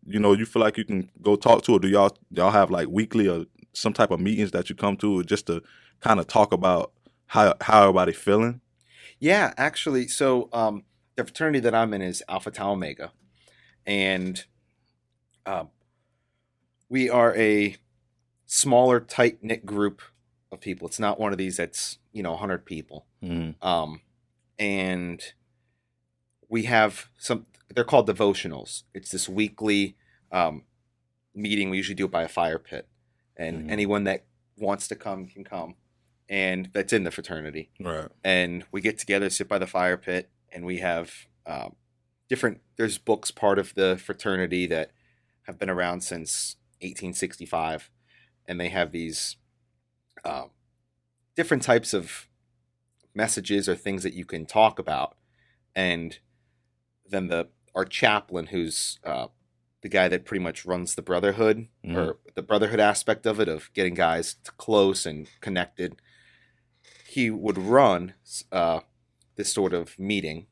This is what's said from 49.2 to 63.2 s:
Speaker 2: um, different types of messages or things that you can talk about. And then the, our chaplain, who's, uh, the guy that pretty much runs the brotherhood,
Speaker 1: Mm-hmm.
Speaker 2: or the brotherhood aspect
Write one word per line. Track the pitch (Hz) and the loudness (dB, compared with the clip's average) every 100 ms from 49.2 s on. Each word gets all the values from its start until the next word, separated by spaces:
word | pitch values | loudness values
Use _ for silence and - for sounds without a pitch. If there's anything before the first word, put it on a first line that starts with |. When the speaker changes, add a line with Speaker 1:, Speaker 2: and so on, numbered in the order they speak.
| - - _ _ _ _ _ _ _ - | -10 -12 _ _ _ _ _ _ _ -14
Speaker 2:
um, | - 67 69 _ _ _ _ _ _ _ _ - | -10 -10 -12 _ _ _ _ _ _ _ _ -6
different | - 135 | 0 0
types | 120 117 - | 4 2 2
of | 101 82 - - _ _ _ _ _ _ _ _ | -6 -6 -14 -18 _ _ _ _ _ _ _ _
messages | 101 110 - 92 101 98 | -6 -4 -4 -2 -2 0
or | 87 | -4
things | - 95 | -4 -6
that | 90 | -6
you | 82 85 | -8 -12
can | 85 80 | -12 -4
talk | 107 110 - | 2 2 2
about. | - 73 69 _ _ _ _ _ _ - | -6 -4 -6 _ _ _ _ _ _ -2
And | 92 85 82 - _ _ _ _ _ _ _ _ _ | 0 -2 -6 -14 _ _ _ _ _ _ _ _ _
then | 101 92 | -6 -2
the, | 82 85 _ _ - | -4 -6 _ _ -6
our | 95 | -4
chaplain, | - 120 104 - 90 80 | 0 0 0 -2 -8 -6
who's, | 95 82 - - - | -4 -4 -4 -6 -8
uh, | - 67 58 _ _ _ _ _ | -8 -8 -8 _ _ _ _ _
the | 104 | -4
guy | 95 92 | 2 2
that | 87 - | 0 -4
pretty | 98 | -6
much | 90 80 90 | -6 -8 -6
runs | 90 90 - | -6 -4 -8
the | |
brotherhood, | - 87 101 101 110 110 117 _ - | -4 0 0 2 2 2 -2 _ -8
Speaker 1:
Mm-hmm. | 87 | -4
Speaker 2:
or | 80 - - | -4 -6 -12
the | - | -14
brotherhood | 92 107 104 110 | -2 0 2 4
aspect | 104 104 - 104 | 4 4 0 -2